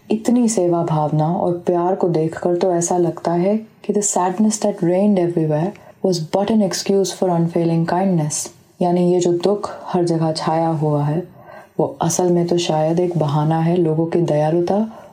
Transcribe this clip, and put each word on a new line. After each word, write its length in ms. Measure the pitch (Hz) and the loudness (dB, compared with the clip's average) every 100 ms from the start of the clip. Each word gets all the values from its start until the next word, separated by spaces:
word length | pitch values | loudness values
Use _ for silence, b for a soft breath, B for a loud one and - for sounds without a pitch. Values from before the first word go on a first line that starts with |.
| - | -6
इतनी 380 | 220 - 247 233 | -4 0 2 2
सेवा 360 | 220 175 170 | 0 0 0
भावना 420 | 165 156 151 156 156 | 0 0 0 0 0
और 260 | 175 180 | 0 -2
प्यार 420 | 175 - 175 175 | -2 -2 0 0
को 140 | 190 185 | 0 0
देखकर 480 | 160 160 165 180 175 | 0 -2 -2 -2 0
तो 160 | 190 | 0
ऐसा 260 | 170 170 180 | 0 0 0
लगता 340 | 170 165 - | 0 -2 -2
है 240 | 170 185 220 | 0 0 0
कि 360 | 220 _ - | -4 _ -4
the 120 | 202 | -2
sadness 580 | 202 196 180 180 214 208 | 0 0 0 0 0 2
that 140 | 208 196 | -2 0
reigned 420 | 170 185 208 196 | 0 2 4 2
everywhere 520 | 170 170 156 151 180 - B B 190 | 2 0 0 0 -2 -6 B B -2
was 140 | 170 156 190 | -2 0 0
but 140 | 202 | 2
an 120 | 220 190 | 2 2
excuse 420 | - - 196 185 - | -2 0 0 0 0
for 100 | 190 | 0
unfailing 560 | 170 165 175 165 165 165 | 2 0 0 0 0 0
kindness। 600 | 175 196 175 151 - - - _ - | 0 0 0 -2 -4 -10 -14 _ -4
यानी 300 | 180 175 180 | 0 2 2
ये 60 | 180 | 2
जो 120 | 180 | 2
दुख 380 | 175 190 202 - - - | 0 0 -2 -4 -12 -4
हर 180 | 180 | -2
जगह 280 | 170 165 160 | 0 0 0
छाया 360 | 156 - 160 165 | -2 -2 0 0
हुआ 360 | 160 151 147 | -2 0 0
है, 240 | 143 156 180 B B B B - | -2 -4 -6 B B B B -4
वो 180 | - - | -2 -2
असल 300 | 165 165 180 | -2 0 2
में 140 | 175 175 | 2 2
तो 120 | 175 | 0
शायद 420 | 170 156 156 170 | 0 0 0 0
एक 180 | 175 170 | 0 0
बहाना 420 | 151 151 151 165 | 0 0 0 0
है 160 | 165 180 | 0 2
लोगों 300 | 160 156 165 | 0 0 0
की 140 | 175 | 0
दयालुता 720 | 165 151 151 175 175 196 220 B B | 0 0 2 0 0 0 -2 B B